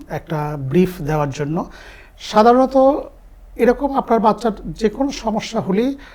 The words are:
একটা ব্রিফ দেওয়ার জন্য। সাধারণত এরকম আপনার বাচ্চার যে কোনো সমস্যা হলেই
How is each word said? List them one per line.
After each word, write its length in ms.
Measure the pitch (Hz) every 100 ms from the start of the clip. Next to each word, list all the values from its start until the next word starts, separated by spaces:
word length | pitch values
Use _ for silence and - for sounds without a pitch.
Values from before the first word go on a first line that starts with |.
| -
একটা 480 | 156 - 151 151 147
ব্রিফ 420 | 131 165 180 180
দেওয়ার 280 | 147 151 143
জন্য। 360 | 131 143 170 - - - - - -
সাধারণত 580 | - 214 233 247 262 269 269 302 - - - - -
এরকম 420 | - 233 240 180 269
আপনার 220 | - 226
বাচ্চার 320 | 214 208 226 202
যে 240 | 202 - 214
কোনো 220 | 240 277
সমস্যা 500 | - 226 214 - 226
হলেই 360 | 143 196 262 277 -